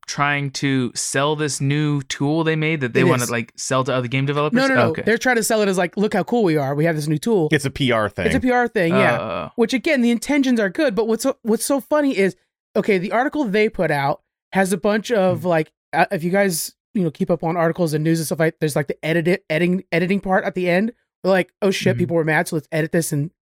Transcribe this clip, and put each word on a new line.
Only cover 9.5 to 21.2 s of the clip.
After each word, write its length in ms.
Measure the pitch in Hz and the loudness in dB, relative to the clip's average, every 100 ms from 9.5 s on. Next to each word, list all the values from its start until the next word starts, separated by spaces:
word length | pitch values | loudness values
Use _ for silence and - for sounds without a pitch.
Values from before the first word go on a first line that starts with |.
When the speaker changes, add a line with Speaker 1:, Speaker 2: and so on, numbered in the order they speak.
| - | -2
Speaker 2:
Which, 160 | 226 | 0
again, 300 | 254 330 285 | 0 0 2
the 80 | 233 | 2
intentions 500 | 240 - 294 262 240 | 0 0 0 2 2
are 80 | 196 | 0
good, 260 | 175 302 | 0 0
but 140 | 190 220 | 0 -2
what's 140 | 226 | 0
so, 160 | 269 - | -2 -4
what's 240 | 233 220 | -2 -2
so 160 | - 277 | 0 -2
funny 380 | - 302 285 202 | 0 0 0 2
is, 180 | 190 - _ _ _ 220 | 0 -2 _ _ _ -4
okay, 220 | 202 196 | 0 0
the 140 | 165 | 0
article 320 | 214 269 302 | -2 0 -2
they 260 | 254 202 214 | -2 0 0
put 200 | - 165 | 0 -2
out 300 | 147 139 - _ _ _ | 0 -2 -4 _ _ _
has 220 | 190 190 | 0 0
a 20 | 190 | 0
bunch 320 | 208 214 202 | 0 -2 0
of, 300 | 220 185 175 | 0 2 0
Speaker 1:
Hmm. 80 | 175 | 0
Speaker 2:
like, 240 | 165 156 _ _ | 0 -2 _ _
uh, 100 | 156 175 | 0 0
if 100 | 196 | 0
you 80 | 170 | 0
guys, 440 | 190 202 160 - - _ | 2 2 0 -6 -12 _
you 120 | 220 | -2
know, 60 | 170 | -2
keep 200 | - 190 | -2 -2
up 120 | 175 | -2
on 140 | 165 175 | -2 0
articles 380 | 165 160 170 | 0 2 0
and 100 | 151 | 0
news 140 | 156 165 | 0 0
and 80 | 151 | 0
stuff 140 | 139 | 0
like, 180 | 160 - | 0 0
there's, 160 | 156 156 | -2 -2
like, 120 | 147 | -2
the 100 | - | -4
edit-, 400 | 151 165 160 165 - | -2 0 2 0 0
editing, 360 | 156 175 180 - | 0 2 0 -2
editing 300 | 165 175 196 | -2 0 -2
part 240 | 190 190 | 0 0
at 100 | 180 | 0
the 140 | 185 180 | -2 0
end. 240 | 175 226 - _ _ | 2 0 -4 _ _